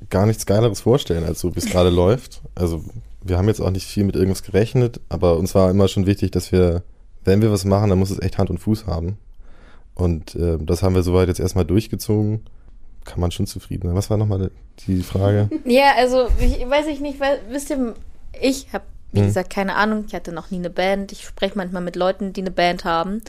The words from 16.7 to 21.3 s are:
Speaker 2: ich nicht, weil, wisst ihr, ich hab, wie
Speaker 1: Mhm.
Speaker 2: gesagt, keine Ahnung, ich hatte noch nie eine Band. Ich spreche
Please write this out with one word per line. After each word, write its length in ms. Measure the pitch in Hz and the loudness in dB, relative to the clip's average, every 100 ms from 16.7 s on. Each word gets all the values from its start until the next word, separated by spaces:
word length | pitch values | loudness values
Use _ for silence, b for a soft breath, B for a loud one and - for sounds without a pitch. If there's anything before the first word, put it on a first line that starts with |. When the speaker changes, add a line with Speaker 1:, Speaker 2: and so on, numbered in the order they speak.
| 285 311 | 0 0
Speaker 2:
ich 140 | 277 | -4
nicht, 200 | 285 269 | -6 -2
weil, 180 | 277 277 214 | -2 -2 -4
wisst 180 | 277 - | -6 -4
ihr, 240 | 277 233 - - - - - | -2 -4 -6 -14 -14 -14 -4
ich 280 | 262 262 - | -2 -2 -6
hab, 100 | 202 - - - | -10 -10 -18 -2
wie 80 | 202 | 2
Speaker 1:
Mhm. 60 | 202 | 2
Speaker 2:
gesagt, 240 | 202 180 | 2 -2
keine 260 | - 196 180 | -4 -2 0
Ahnung, 280 | 214 214 214 | 0 -2 -4
ich 60 | |
hatte 180 | 175 175 | -10 -10
noch 180 | 165 - | -10 -8
nie 60 | 180 | -8
eine 140 | 175 | -6
Band. 420 | 180 185 196 196 | -2 0 0 -4
Ich 120 | - | -12
spreche 300 | - | -14